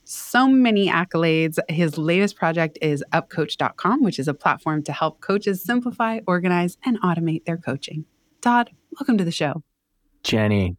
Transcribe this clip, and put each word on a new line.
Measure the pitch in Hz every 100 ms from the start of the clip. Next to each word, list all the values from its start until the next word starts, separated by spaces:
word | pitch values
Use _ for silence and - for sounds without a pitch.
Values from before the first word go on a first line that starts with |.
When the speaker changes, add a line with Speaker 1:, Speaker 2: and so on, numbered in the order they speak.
Speaker 1:
So | - - - 240 269
many | 262 247 208 196
accolades. | 170 185 165 165 160 160 160 -
His | 160 165 160
latest | 156 175 202 -
project | 170 165 160 -
is | 156 147 -
up | 165 -
coach | - 147 -
dot | 131 -
com, | 175 269
which | 233 -
is | 143
a |
platform | 139 - 139 160 156
to | 147
help | 143 160 -
coaches | - 202 208 185
simplify, | - 240 240 - 226 226 220
organize, | 180 185 175 175 -
and | 269 226
automate | 180 170 165 160
their | - 165
coaching. | - 139 - 156 156 _ _ _
Todd, | 247 240 233 _ _ -
welcome | 269 220
to |
the | 170
show. | - 151 156 - _ _ _ _ _
Speaker 2:
Jenny, | - 117 107 104 90